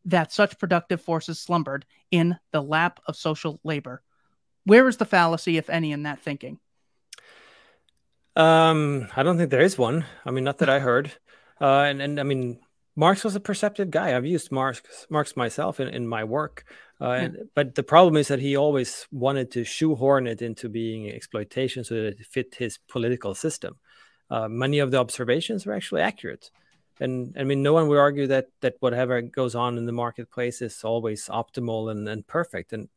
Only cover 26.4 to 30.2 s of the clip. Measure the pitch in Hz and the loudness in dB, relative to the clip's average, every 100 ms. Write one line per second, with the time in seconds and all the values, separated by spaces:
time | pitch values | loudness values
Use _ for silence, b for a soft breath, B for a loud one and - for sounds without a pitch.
26.4 | - _ _ _ _ - 131 127 123 - | -18 _ _ _ _ -8 -6 -6 -8 -6
27.4 | 135 139 139 160 156 147 143 143 139 135 | -2 0 4 4 4 6 4 2 0 0
28.4 | 131 _ 131 - 127 120 127 123 117 - | -2 _ -4 0 0 0 0 -2 -4 -4
29.4 | 127 117 123 120 117 120 120 - | -4 -2 -2 -4 -6 -4 -6 -8